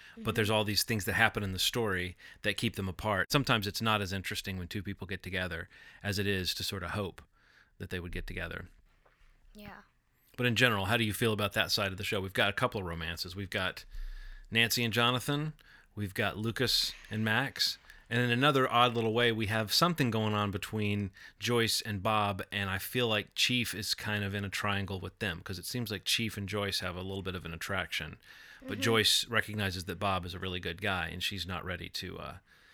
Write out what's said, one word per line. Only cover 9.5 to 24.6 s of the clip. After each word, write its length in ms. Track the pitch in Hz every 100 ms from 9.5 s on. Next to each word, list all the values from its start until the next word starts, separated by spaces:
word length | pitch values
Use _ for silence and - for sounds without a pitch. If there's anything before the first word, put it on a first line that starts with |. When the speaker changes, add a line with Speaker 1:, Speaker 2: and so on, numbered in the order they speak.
Speaker 2:
Yeah. 300 | 208 208 202 - _ _ _ _ -
Speaker 1:
But 120 | 123
in 80 | 110
general, 280 | 123 104 95
how 120 | 117
do 80 | 110
you 80 |
feel 180 | 101 117
about 220 | 107 101
that 180 | 107 104
side 220 | - 98
of 40 | 95
the 60 |
show? 160 | 95 104
We've 140 | 95
got 160 | 107 104
a 40 |
couple 280 | 98 123 107
of 40 | 90
romances. 520 | 85 82 82 87 90
We've 120 | 98
got 360 | 104 95 - - - - - - - -
Nancy 320 | 113 117 123
and 100 | 117
Jonathan. 600 | 117 120 123 - 143 156 - - - - -
We've 180 | 101
got 240 | 95 101 78
Lucas 540 | 110 113 123 - - - -
and 140 | 107
Max. 540 | 110 110 135 - - - - - -
And 120 | 117
in 80 | 123
another 400 | 120 143 135 131
odd 220 | 117 123 117
little 180 | 113
way, 200 | 113 120
we 140 | 110 104
have 260 | 113 104
something 360 | - 170 165 127
going 220 | 110 107
on 160 | 104 104
between 640 | 98 - 110 104 104 101 - - -
Joyce 420 | 104 120 113 -
and 200 | - 104
Bob, 400 | 104 107 104 95 -
and 160 | 101 98
I 80 | 92
feel 300 | - 127 120
like 260 | 107 - -
Chief 400 | - 123 117 101
is 180 | 104 -
kind 280 | 107 104
of 100 | 101
in 120 | 101 101
a 40 |
triangle 520 | -